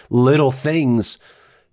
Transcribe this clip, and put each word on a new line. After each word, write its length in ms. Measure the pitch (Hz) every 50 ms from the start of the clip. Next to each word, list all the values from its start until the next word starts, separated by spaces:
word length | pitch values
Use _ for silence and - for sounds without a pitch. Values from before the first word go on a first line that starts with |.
| - _
Little 420 | - 120 123 131 147 151 147 131
things 680 | 131 131 - 151 156 165 147 127 120 113 98 - - - _ _ _ _ _ _ _ _ _ _